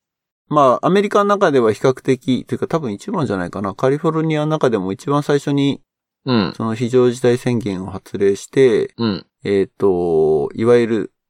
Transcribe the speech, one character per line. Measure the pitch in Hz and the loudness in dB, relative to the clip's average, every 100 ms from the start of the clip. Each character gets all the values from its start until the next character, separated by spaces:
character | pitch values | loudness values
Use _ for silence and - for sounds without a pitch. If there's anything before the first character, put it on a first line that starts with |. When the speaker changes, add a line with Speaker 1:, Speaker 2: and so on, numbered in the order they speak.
| _ _ _ _ _ | _ _ _ _ _
Speaker 1:
ま | 147 135 117 | 2 4 2
あ、 | 151 | 2
ア | |
メ | 190 | 2
リ | 202 | 2
カ | 214 | 0
の | |
中 | 202 202 185 | 2 2 2
で | 135 | 4
は | 110 | 2
比 | 104 | 2
較 | 135 131 | 0 0
的、 | - 127 - 123 - | -2 -2 -2 -4 -4
と | |
い | 123 | -6
う | |
か | - | -4
多 | 165 | -4
分 | 131 | -4
一 | 101 - | -8 -6
番 | 202 120 | -4 -2
じ | |
ゃ | 98 | -4
な | 87 | -4
い | |
か | 98 | -6
な。 | 101 | -8
カ | 101 131 | -2 -2
リ | 147 | 0
フ | 165 | -2
ォ | |
ル | 160 | -2
ニ | 160 151 | -2 -2
ア | |
の | 151 | -2
中 | 156 135 | 0 0
で | 110 | 0
も | 92 | -4
一 | 98 - | -6 -4
番 | 143 | -2
最 | 143 143 | 0 -2
初 | - | 0
に、 | 139 139 - _ _ _ _ | 0 0 -2 _ _ _ _
Speaker 2:
う | 135 | -2
ん。 | 117 87 - | 0 -2 -4
Speaker 1:
そ | |
の | 113 | -6
非 | 113 117 | -4 0
常 | 127 123 | 2 2
事 | 123 | 2
態 | 127 117 | 0 0
宣 | 123 120 | -2 -2
言 | 104 92 | -4 -6
を | 92 | -8
発 | 92 - 98 | -12 -12 -2
令 | 101 98 | 0 0
し | - | -2
て、 | 139 131 104 - - | 2 4 4 -2 -4
Speaker 2:
う | 113 | -4
ん。 | 92 - _ | -4 -10 _
Speaker 1:
え | - 98 | -2 0
ー | 95 - | -2 0
と、 | 101 90 87 80 78 78 71 | 0 2 0 2 2 2 -2
い | - | -2
わ | 113 120 | 2 4
ゆ | 113 | 2
る | 110 - _ | -2 -4 _